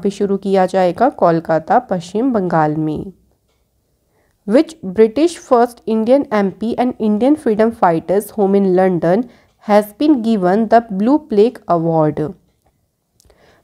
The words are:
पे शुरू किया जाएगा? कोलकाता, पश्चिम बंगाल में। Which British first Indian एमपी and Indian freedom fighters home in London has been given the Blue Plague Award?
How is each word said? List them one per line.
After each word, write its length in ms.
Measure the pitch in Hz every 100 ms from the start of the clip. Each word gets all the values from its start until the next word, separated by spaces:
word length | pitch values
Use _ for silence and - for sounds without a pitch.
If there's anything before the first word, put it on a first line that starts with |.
पे 60 | 202
शुरू 280 | 196 202 196
किया 280 | 196 190 185
जाएगा? 440 | 190 185 175 247
कोलकाता, 680 | - 175 165 160 160 160 220
पश्चिम 520 | 247 185 - 208 269
बंगाल 420 | 226 180 170 156 151
में। 360 | 156 143 196 - _ _ _ _ _ _ _ _ _ _ _ _ -
Which 260 | 240 311 - 190 185
British 360 | 220 247 339 - -
first 340 | 240 240 - -
Indian 300 | 220 220 277 -
एमपी 420 | 214 196 170 220 -
and 200 | 247 - 214
Indian 260 | 208 254 302
freedom 360 | 233 214 220 226
fighters 500 | 180 165 165 190 214 -
home 180 | 196 196
in 80 | 196 180
London 480 | 190 175 165 190 247 _ _ _ -
has 240 | 208 208 -
been 200 | 302 277 220
given 400 | 220 180 202 220
the 80 | 233 233
Blue 260 | 190 220 294 -
Plague 280 | 208 226 240 - 170
Award? 460 | 165 160 151 151 151 185 _ _ _ _ _ _ _ _ _ _ _ _